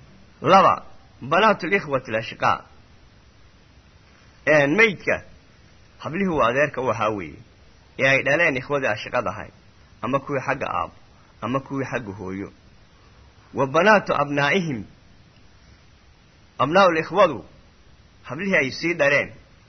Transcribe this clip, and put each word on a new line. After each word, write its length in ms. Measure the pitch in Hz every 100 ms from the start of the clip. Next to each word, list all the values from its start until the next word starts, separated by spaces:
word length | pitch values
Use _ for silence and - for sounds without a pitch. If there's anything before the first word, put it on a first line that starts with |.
| - - - -
Laba, 440 | 135 190 156 90 - - - -
banaatul 520 | 120 170 214 196 165
ikhwati 380 | 196 151 135 -
lashiqaa. 500 | 110 117 - 123 80 - - - - - - - - - - - - - - - - - - -
Een, 280 | 151 139 185
maydka, 480 | 226 165 - 87 - - - - - - - -
hablihii 280 | 123 170 190
uu 100 | 151
adeerka 380 | 117 127 147 -
u 80 | 127
ahaa 180 | 107 107
weeye, 280 | 104 78 87 - - - - - -
ee 80 | 135
ay 160 | 135
dhaleen 340 | 135 151 170 127
ikhwadii 300 | 123 143 127
ashiqada 420 | 104 - 123 98
ahayd, 240 | 98 82 - - - - -
ama 180 | 113 135
kuwii 220 | - 135
xagga 260 | 139 135 -
aabbo, 280 | 90 85 - - - - -
ama 180 | 113 131
kuwii 260 | 135 139 127
xagga 260 | 127 104
hooyo. 380 | 95 92 95 92 - - - - _ - - - - -
Wa 140 | 110 135
banaatu 460 | 151 196 202 - -
abnaa'ihim, 680 | 143 143 143 185 170 117 92 - - - - - - - - - _ _ - - _ _ - -
abnaa'ul 400 | 135 180 190 160
ikhwadu, 480 | 147 175 180 110 - - - _ - - - -
hablihii 320 | - 135 196 175
ay 140 | 135
sii 220 | - 165
dhaleen, 380 | 170 143 139 95 98 - -